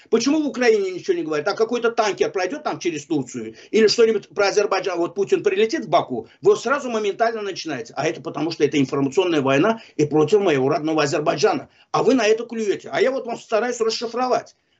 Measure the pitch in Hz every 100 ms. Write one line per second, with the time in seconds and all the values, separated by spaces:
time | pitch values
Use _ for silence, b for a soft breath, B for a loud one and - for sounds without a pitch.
0 | b 233 269 311 294 247 247 220 190 180
1 | - 175 156 151 147 190 220 240 226 226
2 | 214 175 165 196 185 285 226 151 180 151
3 | - 156 127 123 110 B B 208 214 220
4 | 226 208 - 151 202 202 202 190 185 175
5 | 170 - 196 185 - 190 220 320 220 160
6 | - 117 B B 170 208 233 285 247 220
7 | 208 180 226 226 202 165 160 131 110 -
8 | 156 165 165 151 156 156 147 151 131 139
9 | 139 160 180 156 135 135 202 226 B -
10 | 147 151 151 208 196 139 131 156 151 156
11 | 147 160 151 160 202 165 - b b 156
12 | 165 262 208 220 233 226 214 151 - 139
13 | 233 262 233 226 - 214 247 240 226 220
14 | 233 226 254 240 - _ _ _